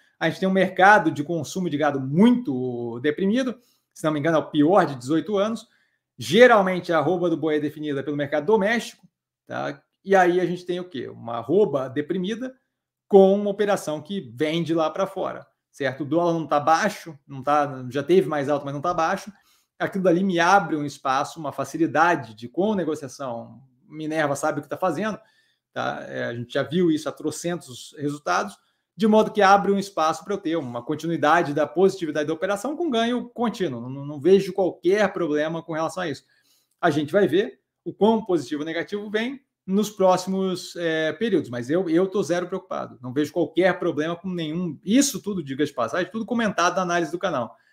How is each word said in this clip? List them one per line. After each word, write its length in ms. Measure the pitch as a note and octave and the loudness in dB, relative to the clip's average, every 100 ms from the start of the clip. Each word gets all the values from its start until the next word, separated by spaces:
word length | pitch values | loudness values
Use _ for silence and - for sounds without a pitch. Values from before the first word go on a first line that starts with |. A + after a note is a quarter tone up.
| _ - | _ -4
a 100 | E3 | -4
gente 100 | - | 0
tem 100 | F#3+ | 0
um 40 | |
mercado 580 | F#3+ F#3 F#3 G3 G#3 D#3 | 2 2 6 8 8 4
de 120 | C3+ | -2
consumo 460 | D3 E3+ - F#3+ F3 | -4 -6 -6 -6 -4
de 80 | C#3+ | 0
gado 220 | D3+ C3+ | 0 0
muito 1000 | C3+ D#3+ A#3 A#3+ D3+ B2+ B2+ A#2+ A#2+ A#2 | 0 4 6 4 0 -4 -4 -6 -6 -2
deprimido, 580 | D3 D3+ G3 B3 B3+ - _ _ _ | -2 0 0 0 -2 -6 _ _ _
se 100 | - | -6
não 80 | D#3 | -4
me 80 | D3+ | -2
engano, 180 | D#3+ D#3 | 0 0
é 20 | |
o 100 | D#3 | 0
pior 360 | D3+ D3 G3 D3 | 2 4 4 2
de 100 | B2+ | -2
dezoito 420 | B2+ D#3+ F3 G3 | -2 -2 0 -2
anos. 300 | G#3+ A3+ - _ _ _ _ - | -2 -4 -12 _ _ _ _ -14
Geralmente, 760 | A2 G3+ B3 G#3+ F#3 F3+ - | 2 8 8 8 4 0 0
a 80 | D#3+ | 0
arroba 300 | C#3+ F3 F3 | 2 0 0
do 80 | D#3+ | 0
boi 180 | D#3 D3+ | 0 -2
é 40 | |
definida 440 | D3 D3+ D3+ C#3 | -2 -6 -6 -6
pelo 140 | C#3+ C#3+ | -4 -4
mercado 280 | C#3+ D3+ D3+ | -2 -2 2
doméstico, 600 | A3 G3+ A#3 - - _ _ _ _ - | 2 2 -2 -6 -16 _ _ _ _ -12
tá? 340 | B2 C#3 C#3+ _ _ | -8 -8 -10 _ _
E 120 | F#3+ F#3+ | 2 4
aí 240 | F3 F3+ | 6 4
a 40 | F3 | 0
gente 200 | F3 - | -4 -6
tem 140 | F3+ | -8
o 80 | F3+ | -6
quê? 200 | B2+ A2 | -10 -10
Uma 300 | A#2 A2+ A#2 | -12 -10 -8
arroba 520 | B2 F#3 F#3+ C#3 A#2+ | 0 2 2 0 -4
deprimida 640 | C3 D3 F#3 F3+ A3+ B3+ - _ _ _ _ - | -6 -4 -4 -4 -6 -10 -14 _ _ _ _ 6
com 260 | G3 F#3+ | 8 8
uma 160 | G3+ G3+ | 6 0
operação 520 | G3 G#3 F#3+ D#3 D3+ | -2 0 0 -2 -8
que 300 | D#3 G3 B2+ A#2+ | -8 -10 -8 -4
vende 380 | D3+ E3+ D#3+ | -2 -2 -2
lá 160 | E3 D#3 | 0 -2
pra 180 | F#3 F#3+ | -2 -4
fora, 380 | F#3+ C#3 - - _ _ | -4 -8 -8 -16 _ _
certo? 320 | - C#3 B2+ | -6 -6 -4
O 20 | C#3 | -2
dólar 280 | E3 F3 | 0 2
não 120 | E3 D3+ | 0 0
tá 140 | D3 | 0
baixo, 580 | D3+ D#3+ G#3 - E3+ C#3+ - | 4 2 2 -4 -16 -20 -16
não 160 | C#3 | -8
tá, 440 | C#3 D3 C#3 C3 B2+ | 0 0 0 -4 -6
já 140 | C#3 | -4
teve 240 | C#3+ F#3 D3+ | 4 4 4
mais 220 | D3+ C3+ | -2 -2
alto, 160 | C#3+ C#3 | -2 -4
mas 80 | |
não 80 | C#3+ | -6
tá 120 | F3 | -4
baixo. 380 | E3+ D#3+ F#3+ G#3 - _ _ _ - | 0 -2 -2 -8 -20 _ _ _ -8
Aquilo 260 | E3+ F#3+ | -6 0
dali 200 | F#3 E3+ | 2 4
me 160 | G3 E3+ | 2 2
abre 360 | F3 G3 D#3+ D#3 | 4 4 2 -4
um 100 | C#3+ | -6
espaço, 540 | - C#3 C3+ C#3+ E3 | -6 -2 -2 -2 -8
uma 140 | C#3+ | -10
facilidade 800 | C3+ C3 D#3+ D3+ C#3+ E3+ D#3 A2+ A2 | -6 -6 -2 0 4 4 2 -4 -14
de, 140 | A#2 | -10
com 260 | E3+ G#3+ G3 | -2 0 0
negociação 840 | D#3 D3+ C3+ - C3 A#2 A#2 - C3+ B2 _ | -2 -6 -8 -10 -10 -10 -12 -20 _ _ _
Minerva 460 | D3+ D#3 D#3 D3 C#3 | -12 -6 -2 -2 0
sabe 240 | D#3 D3 | -2 -4
o 40 | |
que 60 | - | -6
tá 80 | C#3+ | -4
fazendo, 420 | F#3 D#3 G#3+ F#3 _ _ _ _ _ | -2 -2 -4 -8 _ _ _ _ _
tá? 320 | B2 B2+ D3 C3+ | -6 -4 -6 -10
É, 180 | C3 A#2+ | -8 -6
a 80 | |
gente 200 | A#2+ A#2+ | -8 -4
já 100 | C#3 | -4
viu 280 | C3+ F3 F3 | -2 2 2
isso 180 | D3+ C#3+ | 2 -2
a 20 | |
trocentos 840 | - D3 - E3+ F3 C3 B2 - D#3 | -6 -8 -6 -6 -6 -10 -18 -18 -8
resultados, 580 | C#3+ C#3+ F3+ F#3 G3+ - _ _ _ - | -8 -6 -2 -2 -4 -10 _ _ _ 0
de 120 | G#3+ | 4
modo 240 | G#3+ G#3+ | 4 4
que 100 | G#3 | 4
abre 300 | F#3+ G3 G3 | 6 6 4
um 80 | G3 | 0
espaço 440 | G3 E3 D#3 D#3 - | -2 -2 -2 -2 -6
pra 80 | |
eu 40 | G3 | -6
ter 200 | D#3 E3 | -2 -4
uma 260 | B2 A#2+ | -4 -8
continuidade 720 | A#2+ D3+ E3 D#3 D3 E3+ D3 | -6 -6 -4 0 4 4 2
da 120 | D3 D3 | 0 0
positividade 640 | F3 F#3+ F#3+ D#3 D3+ D3 | 4 2 2 -4 -4 -2
da 60 | |
operação 420 | D#3+ F#3+ G3+ C4 D#4+ | -2 -4 -4 -4 -4
com 140 | E4+ | -2
ganho 400 | A3+ A#3 B3 - | 0 0 -2 -6
contínuo. 600 | - A#3 G3 E3+ A#2 B2 | -4 -4 -2 -4 -6 -10
Não, 160 | C#3 C#3+ | -10 -10
não 140 | D3 | 0
vejo 340 | D#3 G3 F3+ | 4 4 4
qualquer 580 | G3 F3 - F3 G#3 G3 | -2 -2 0 0 2 0
problema 500 | F3 E3 D3 D#3+ E3 | 0 -2 0 -2 -4
com 100 | E3+ | -6
relação 300 | D#3+ D#3+ F#3 | -4 -4 -4
a 60 | E3+ | -8
isso. 140 | B2+ _ _ _ _ _ - | -8 _ _ _ _ _ -2
A 80 | F3 | 0
gente 220 | D3+ D3 | 2 0
vai 160 | F3+ B2 | 2 2
ver 320 | F3 A#3+ - _ _ | 2 -2 -6 _ _
o 100 | F3 | -10
quão 300 | - G#3 A3+ | 2 4 4
positivo 380 | A3 E3+ B2 D3 | 2 -2 -2 -8
ou 40 | D#3+ | -6
negativo 440 | E3 - G#3 G#3 | -6 -6 -8 -4
vem 320 | G#3+ A#3+ C#4 _ _ - | -4 -4 -8 _ _ -2
nos 240 | G3 G#3 | 0 0
próximos, 840 | - F#3 F3+ F#3+ F#3+ F#3+ F3+ - F3 | 2 4 4 0 -2 -2 -4 -8 -6
é, 360 | E3 D#3+ D#3 | -2 0 -2
períodos, 360 | D#3 A3+ F3 A#2+ | -2 0 0 0
mas 200 | A#2+ A#2+ | -6 -2
eu, 180 | F3 F3 | -2 2
eu 180 | E3 F#3+ | 2 2
tô 160 | G#3 | -2
zero 240 | D3+ F3 F3+ | -2 -2 -4
preocupado. 500 | F#3+ - C#3+ A2+ A2+ | -8 -8 -8 -8 -12
Não 120 | B2 | -6
vejo 180 | C3 D3 | -4 -2
qualquer 460 | F3 E3 E3+ F#3 F3+ | -2 -2 2 2 2
problema 380 | F3 D3 D#3+ E3+ | -2 -4 -4 -6
com 120 | F#3+ | -8
nenhum. 520 | F3 D#3 E3+ F3 C3 | -6 -6 -4 -6 -6
Isso 380 | F3 B3+ C#4 F#3+ | 0 2 2 -2
tudo, 220 | G3+ F#3 | -8 -8
diga 200 | C#3 C3+ | -6 -2
de 80 | D3 | -2
passagem, 400 | - A2+ F3 F3+ | -2 -4 -2 -4
tudo 140 | A3 A3+ | -6 -4
comentado 520 | A#3 G#3+ - F3 F#3 | -2 -2 0 0 0
na 40 | |
análise 300 | F3+ F3 D#3 | 0 0 -2
do 80 | F3 | -4
canal. 360 | F#3 C#3 A2+ - _ | -4 -4 -6 -10 _